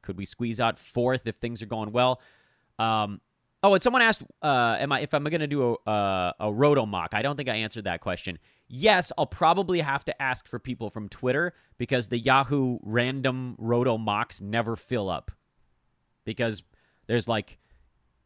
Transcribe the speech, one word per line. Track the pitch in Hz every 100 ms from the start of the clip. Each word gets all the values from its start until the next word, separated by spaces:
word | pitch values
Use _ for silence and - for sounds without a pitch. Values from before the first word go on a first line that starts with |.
Could | - 92
we | 98
squeeze | - 120 110
out | 117 107
fourth | - - 120 127 117
if | -
things | 117 117
are | 107
going | 113 107
well? | 117 127 127 - _ _ _ _ -
Um, | 113 110 104 101 _ _ _ _
oh, | 202
and | 196
someone | 247 254
asked, | 226 214 - _
uh, | 156 131 117 110
am | 139
I, | 143
if | 143
I'm | 151
gonna | 147 160 147
do | 143 123 117 -
a, |
uh, | 107 101 95 90 -
a | 107
Roto | 104 143 143 107
mock. | 92 82
I | 107
don't | 131 143
think | 127
I | 110
answered | 110 113 98
that | 85
question. | - 90 - 87 _ _ _
Yes, | 127 208 185 165 -
I'll | 143
probably | - 160 175 185 180
have | 151 139 -
to | -
ask | 135 127 -
for | 120
people | - 123 107
from | 110 104
Twitter | - 127 135 175 - _ _
because | 120 127 107
the | 120
Yahoo | 123 131 127 143 131 123
random | - 113 123 135 131 127 127 117
Roto | 113 120 127 113
mocks | 107 104 117 -
never | 101 113 113 113
fill | - 123 98
up | 80 - - _ _ _ _ _ _ _ _
because | - 113 117 104 _ _ _ _ -
there's, | 117 113
like, | 113 - - _ _ _ _ _ _